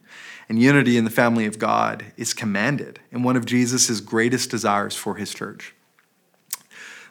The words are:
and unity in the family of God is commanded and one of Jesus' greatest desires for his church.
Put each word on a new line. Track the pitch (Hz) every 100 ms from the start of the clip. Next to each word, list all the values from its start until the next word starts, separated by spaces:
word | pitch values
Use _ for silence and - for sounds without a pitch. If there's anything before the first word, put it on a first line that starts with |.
| _ - - - -
and | 113
unity | 127 143 120 120
in |
the | 113
family | 120 120 117 107
of | 104
God | 110 110 110 107 - -
is | 117
commanded | - 110 98 117 131 - - _
and | 120
one | 123 127
of |
Jesus' | 110 123 120 127 - 110
greatest | 101 113 120 123 -
desires | 110 107 101 101
for | - 110 98
his | 98
church. | - 101 - - - _ _ _ _ _ _ _ - _ - - - -